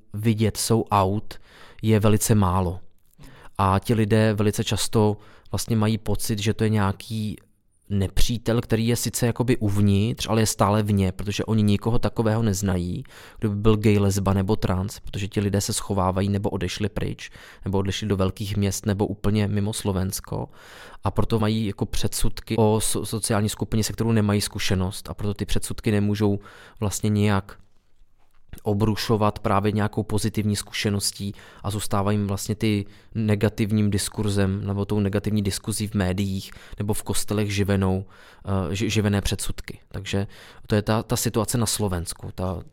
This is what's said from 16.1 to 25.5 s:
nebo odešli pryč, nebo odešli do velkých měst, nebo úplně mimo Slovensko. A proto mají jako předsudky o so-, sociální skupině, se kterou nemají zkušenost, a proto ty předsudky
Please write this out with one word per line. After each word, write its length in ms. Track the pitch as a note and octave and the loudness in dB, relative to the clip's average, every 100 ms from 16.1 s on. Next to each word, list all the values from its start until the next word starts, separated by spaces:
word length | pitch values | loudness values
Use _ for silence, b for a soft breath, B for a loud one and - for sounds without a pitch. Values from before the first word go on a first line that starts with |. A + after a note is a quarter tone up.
| F#2 G2+ | 0 0
nebo 220 | G2+ G2+ | 0 -2
odešli 380 | G2 F2+ - G2+ | -4 -6 -4 -6
pryč, 420 | - F#2+ A2 - B B B | -4 -6 -8 -14 B B B
nebo 140 | G2 F#2+ | -4 -2
odešli 300 | G2 - G#2 | -2 -2 -2
do 80 | F#2+ | 0
velkých 400 | F#2+ - G2+ G2+ | 0 -2 -4 -2
měst, 300 | G2+ - G#2+ | 0 0 -2
nebo 200 | G2 G#2 | 0 -2
úplně 420 | G#2 G#2 G#2+ G2+ | -2 0 0 0
mimo 240 | G#2 G2+ | -2 -2
Slovensko. 760 | A2+ G#2 F#2 F#2 - - G#2 - B B B B B | -4 -2 0 -2 -4 -8 -8 -8 B B B B B
A 60 | G2+ | -2
proto 280 | - G#2 A2+ | 0 2 2
mají 280 | G#2+ A2 G#2+ | 2 0 -2
jako 200 | - G#2+ | -4 -2
předsudky 720 | - G#2 - A2+ - - A2 | 0 0 2 0 0 -2 2
o 220 | G#2+ A2 | 4 4
so-, 240 | - G2 | 0 -2
sociální 440 | G#2 A2+ - G#2 G#2+ | -4 -4 0 0 0
skupině, 360 | - A2 A2+ | -2 -2 0
se 80 | G#2 | 0
kterou 200 | - A2+ | 0 2
nemají 280 | A2+ G#2 G#2 | 2 4 2
zkušenost, 680 | - G2+ - F#2+ F#2 - - | 0 -2 0 0 0 -6 -10
a 60 | |
proto 200 | - G#2 | -6 -6
ty 100 | G2 | -4
předsudky 440 | G2+ | 0